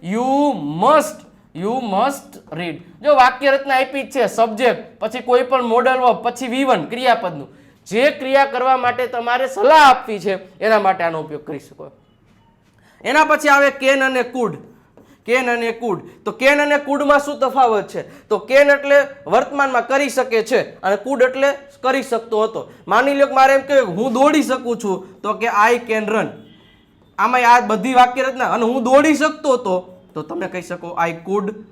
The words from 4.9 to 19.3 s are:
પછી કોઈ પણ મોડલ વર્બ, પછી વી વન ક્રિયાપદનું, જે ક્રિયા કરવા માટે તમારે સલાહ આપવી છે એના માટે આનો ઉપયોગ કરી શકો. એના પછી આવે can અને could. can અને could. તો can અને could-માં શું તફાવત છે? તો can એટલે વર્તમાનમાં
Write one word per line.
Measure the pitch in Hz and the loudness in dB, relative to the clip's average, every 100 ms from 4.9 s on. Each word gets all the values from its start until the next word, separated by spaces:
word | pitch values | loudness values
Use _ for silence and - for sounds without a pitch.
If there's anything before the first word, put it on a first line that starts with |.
| - | -10
પછી | 214 247 | -8 -8
કોઈ | 247 247 | 0 0
પણ | 247 262 | 2 -2
મોડલ | 240 233 247 262 | 0 2 2 2
વર્બ, | 254 214 | 2 0
પછી | 240 233 254 | -4 -6 -6
વી | 254 | -2
વન | 269 214 | 0 0
ક્રિયાપદનું, | 147 233 254 226 180 151 131 _ _ _ - | -2 -2 0 0 -2 -10 -16 _ _ _ -6
જે | 208 285 | 0 0
ક્રિયા | 294 262 269 | 0 0 2
કરવા | 277 254 254 262 | 2 0 0 0
માટે | 247 240 247 | 0 -4 -6
તમારે | 247 233 247 262 | -4 -2 -2 -2
સલાહ | 381 269 311 285 | 0 4 6 6
આપવી | 254 - 208 | 4 0 -6
છે | 190 190 - _ | -4 -6 -8 _
એના | 185 185 | 0 2
માટે | 196 185 | 2 0
આનો | 170 160 | -2 -4
ઉપયોગ | 156 147 | -10 -14
કરી | - 143 | -12 -14
શકો. | - - 151 _ _ _ _ _ _ _ _ _ _ _ | -14 -20 -20 _ _ _ _ _ _ _ _ _ _ _
એના | 214 294 | -2 2
પછી | 311 302 294 | 2 2 4
આવે | 277 285 | 4 4
can | 277 262 277 | 2 0 2
અને | 262 254 | 0 -2
could. | 247 254 220 143 - _ _ _ _ _ - | -4 -4 -4 -6 -18 _ _ _ _ _ -2
can | 254 247 | -2 0
અને | 233 233 | -2 -4
could. | 226 233 165 - - | -6 -6 -6 -8 -12
તો | - 214 | -10 0
can | 262 285 | 2 2
અને | 294 | 2
could-માં | 285 277 285 285 285 | 0 -2 -2 2 2
શું | 285 247 | 0 -4
તફાવત | 254 269 247 214 175 | -2 2 2 2 -4
છે? | 180 131 - _ | -12 -12 -20 _
તો | 208 - | -6 2
can | 269 285 | 4 4
એટલે | 285 277 285 277 - | 2 4 2 2 -8
વર્તમાનમાં | - | 0